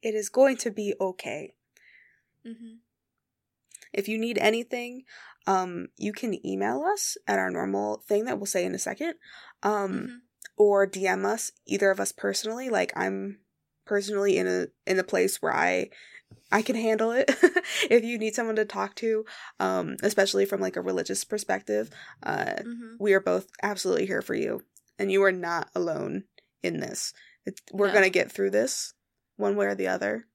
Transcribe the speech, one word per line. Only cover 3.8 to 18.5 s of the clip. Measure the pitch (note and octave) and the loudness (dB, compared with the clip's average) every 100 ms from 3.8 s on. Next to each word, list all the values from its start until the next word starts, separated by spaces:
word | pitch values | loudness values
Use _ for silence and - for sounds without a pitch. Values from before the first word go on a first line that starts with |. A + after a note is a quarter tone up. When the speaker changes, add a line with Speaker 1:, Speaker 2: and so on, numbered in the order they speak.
| - | -10
Speaker 1:
If | - G3 | -6 -4
you | A3 | -2
need | A3+ G#3+ | -2 0
anything, | G#3+ A3+ A#3+ B3 A#3+ B3 - - - - - | 2 0 -2 -6 -8 -12 -18 -20 -20 -10 0
um, | F#3+ F#3 F3 - _ | 0 0 -6 -10 _
you | G#3 | -6
can | G#3 A#3+ G3 - | -4 -6 -4 -4
email | F#3+ G3+ B3+ | -2 -2 0
us | D#4+ G4+ - - - | 0 -2 -2 -6 -2
at | G3 | 0
our | F#3 | 0
normal | F3+ F#3+ G3 G#3 G#3+ - | -2 -2 -2 -2 -6 0
thing | G#3 A#3 | 0 0
that | G#3 | -4
we'll | G3+ | -4
say | F#3+ F3+ | -2 -2
in | F#3 | -4
a | |
second, | - G3 D#4+ E4 - - - - | -6 -4 -6 -8 -14 -20 -20 -6
um, | - G#3+ G3 | -2 0 -2
Speaker 2:
Mm-hmm. | F#3+ - B3 _ _ - - | -4 -6 -12 _ _ -20 4
Speaker 1:
or | G#3 G3+ G3 | 6 6 4
D | G3 F#3+ | 2 0
M | F#3 G3 | 0 0
us, | A3+ - - - | -2 -4 -10 -4
either | - G3 | 2 2
of | F#3+ | 2
us | F#3+ | -2
personally. | - - G3 G#3+ A3 C4 | -2 -2 -2 -4 -6 -2
Like, | G#3 F3+ - | 0 0 -2
I'm | F#3 G3 G3 G3+ _ _ _ _ - | -4 -4 -8 -12 _ _ _ _ -2
personally | G3+ G3 G#3 G3+ F#3 | -2 0 0 4 4
in | F#3 | 2
a, | F3+ F3 _ - | 0 -2 _ -2
in | F#3 | 0
a | |
place | F#3 F#3+ F#3+ - | 2 2 2 2
where | D#3+ - | 0 2
I, | F3+ F3+ - - - - _ - _ | 2 2 -2 -8 -20 -20 _ -20 _
I | G3+ | 0
can | A3 A#3 | 2 0
handle | A3+ A3 A3 | 2 2 2
it. | A#3+ - C4+ | 2 2 6
<laughs> | F4 - - - - | 6 4 -2 -2 4
If | A#3 | 4
you | A3+ A#3+ | 4 -2
need | A3 G#3+ | -2 -2
someone | A3+ | -2